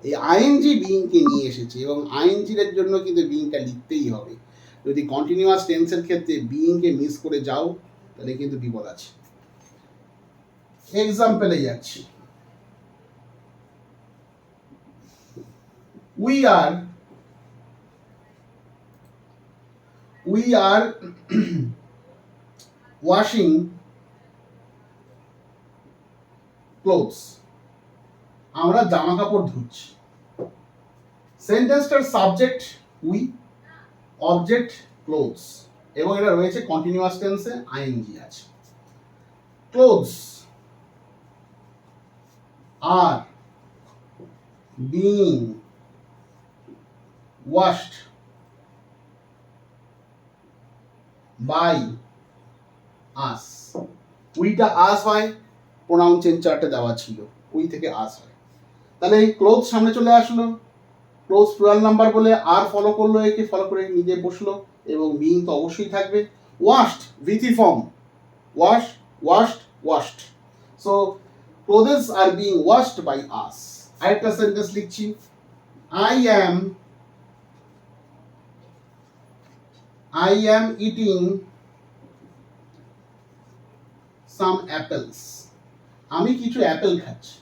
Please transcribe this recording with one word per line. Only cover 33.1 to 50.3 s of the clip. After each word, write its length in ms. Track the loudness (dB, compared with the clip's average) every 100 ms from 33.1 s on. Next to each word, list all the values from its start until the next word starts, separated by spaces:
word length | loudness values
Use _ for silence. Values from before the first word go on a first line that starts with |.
| -4 -6 -10 _ _ _ -20 _ _ _ _
অবজেক্ট 520 | -2 0 0 -2 -2 -14 -20 _
ক্লোথস, 640 | -8 -4 -4 -8 -20 -20 _ _ _
এবং 240 | -6 -4 0
এটা 160 | 0
রয়েছে 260 | 2 0 -4
কন্টিনিউয়াস 580 | -6 -4 -4 -2 -4 -4
টেন্সে, 320 | -6 -6 -8 -14 -12
আইএনজি 540 | -10 -8 -8 -10 -18
আছে। 220 | -20 -20 -20 _ _ _ _ _ _ _ _ _ _ _ _
Clothes 600 | 6 6 6 0 -12 -20 -20 -20 _ _ _ _ _ _ _ _ _ _ _ _ _ _ _ _ _ _ _ _ _ _ _
are 360 | -2 2 2 0 -10 _ _ _ _ _ _ _ _ _ -20 _ _ _ _ -12 -8
being 600 | -2 0 2 0 0 -6 -12 _ _ _ _ _ _ _ _ _ _ -20 -20 _ _ _ _ _ _ -4
washed 440 | 0 0 -2 -10 -20 -20 _ _ _ _ _ _ _ _ _ _ _ _ _ _ _ _ _ _ _ _ _ _